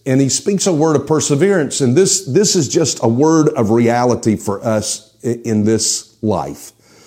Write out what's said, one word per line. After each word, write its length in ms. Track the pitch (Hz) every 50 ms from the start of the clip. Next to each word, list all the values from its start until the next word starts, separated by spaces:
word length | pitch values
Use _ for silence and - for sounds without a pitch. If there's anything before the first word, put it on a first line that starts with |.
| _
And 160 | 135 131 135
he 80 | 143 131
speaks 380 | - - - - 202 185 -
a 60 | 196
word 240 | 170 143 160 160 151
of 100 | 131 -
perseverance, 760 | - 156 147 - - 147 139 180 202 202 175 143 - - -
and 160 | 139 120 127
this, 300 | 175 196 - - - -
this 280 | 135 123 185 214 180 -
is 140 | 185 135 107
just 340 | - 175 156 - - -
a 60 | 127 113
word 400 | 117 123 151 160 165 160 151 151
of 200 | 151 135 113 101
reality 640 | 113 120 117 117 120 120 123 123 113 113 - 117 104
for 260 | - - 104 98 -
us 540 | - 117 110 107 104 - - - - _ _ _ -
i-, 40 | 120
in 360 | 117 117 - 117 110 107 104
this 520 | 110 113 107 - - - - - _ _ _
life. 500 | 110 107 98 82 69 73 71 - - - - _ _ _ _ - -